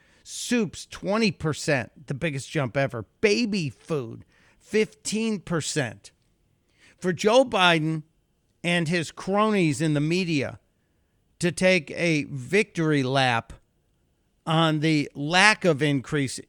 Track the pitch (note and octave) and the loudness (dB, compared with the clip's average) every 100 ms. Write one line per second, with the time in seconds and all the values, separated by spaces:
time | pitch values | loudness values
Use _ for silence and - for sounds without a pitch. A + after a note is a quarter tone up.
0 | _ _ - - - B3 E3+ - - - | _ _ -16 -10 -2 0 0 -6 -16 -10
1 | E3+ A3 A3 - D#3+ C3+ - C#3 G#2+ - | -4 0 0 0 -4 -4 -2 -2 -2 -12
2 | C#3+ C3 E3+ C3+ - D#3 B2+ C#3 C3+ A#2 | -10 -6 -6 -6 -6 -4 -4 -2 -4 -4
3 | - - G#3 G#3+ A#3 G3+ C#3+ - - D3+ | -12 -2 0 2 0 -2 -4 -8 -8 -6
4 | A2+ A#2 - _ _ _ - G#3+ G#3+ _ | -6 -14 -20 _ _ _ -4 -2 -2 _
5 | - G#3+ A3+ G3+ - D3+ - D3+ A#2+ G2+ | -6 -4 -2 -4 -4 -6 -4 -4 -4 -8
6 | - _ _ _ _ _ _ _ _ _ | -20 _ _ _ _ _ _ _ _ _
7 | F3+ E3+ G#3 B3 C4 G#3+ F3+ E3 D#3 D#3+ | -4 0 4 4 4 4 4 4 0 -4
8 | - _ _ _ _ _ F3 F3 D#3 F3 | -8 _ _ _ _ _ -2 -2 0 -2
9 | D3 - - G3+ A3 G#3 D#3+ B2+ D3+ D3 | -4 -8 -2 0 2 2 2 2 0 0
10 | D#3 F3+ E3+ D3 A2+ G#2+ _ _ _ _ | 0 0 0 -2 -4 -10 _ _ _ _
11 | _ _ _ - F3 - F#3 F#3 C#3 - | _ _ _ -4 -4 2 4 2 0 -4
12 | E3+ D3+ - C3+ B2 G3 A3 E3+ D#3 D3 | 0 0 -2 -8 -2 0 0 0 2 2
13 | B2+ C3+ B2+ A2+ - - _ _ _ _ | 2 2 2 0 -4 -16 _ _ _ _
14 | _ _ _ _ E3 D#3+ E3 D#3 D#3+ D3+ | _ _ _ _ 0 2 4 2 2 0
15 | C#3 C3+ D3 F3+ G#3 G#3+ F#3 C#3 D3+ C#3 | -2 -6 0 4 6 6 2 2 2 0
16 | - D3+ C3+ - | 0 -2 -2 -6